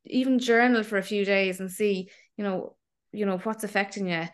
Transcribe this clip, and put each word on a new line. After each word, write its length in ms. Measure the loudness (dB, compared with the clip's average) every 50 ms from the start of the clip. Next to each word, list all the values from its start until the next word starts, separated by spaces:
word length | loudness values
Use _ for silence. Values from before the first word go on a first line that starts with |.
| _
even 340 | -4 -2 0 2 2 2 2
journal 440 | 4 4 4 6 6 6 4 2 2
for 160 | 0 -2 -2
a 40 | -2
few 220 | 0 -2 0 2
days 360 | 2 2 2 2 2 -2 -4
and 100 | -8 -8
see, 380 | -4 0 0 0 0 0 -4 -8 -14 -20 _ _ _
you 80 | -6 -4
know, 320 | -4 -4 -4 -6 -8 -14 _ _ _ _ _ _ _ -6
you 120 | -4 -2
know, 100 | -2 -2
what's 260 | -2 -2 -4 -4 -4 -6
affecting 460 | -4 -2 -2 -2 -2 -4 -6 -4 -2
you. 180 | -2 -2 -4 -6